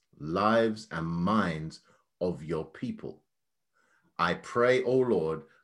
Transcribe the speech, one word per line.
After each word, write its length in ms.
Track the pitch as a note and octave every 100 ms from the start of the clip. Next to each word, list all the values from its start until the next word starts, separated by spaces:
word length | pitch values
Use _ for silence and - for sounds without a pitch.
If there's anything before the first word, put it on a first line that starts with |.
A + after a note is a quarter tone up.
| _ _
lives, 680 | D2+ F2+ G#2 A2+ A2+ A2 -
and 140 | E2 E2
minds 760 | E2+ F2+ G#2+ F#2 D#2+ D#2+ - _ _ _ _
of 240 | F2+ D2+
your 220 | D#2 E2 D#2
people. 560 | - B2 A2 - - _ _ _ _ _ _ _ _ _ -
I 160 | F2 E2+
pray, 480 | - A#2+ A#2+ B2+
oh 160 | - C3
Lord, 440 | B2+ G2 D#2+ D#2 - _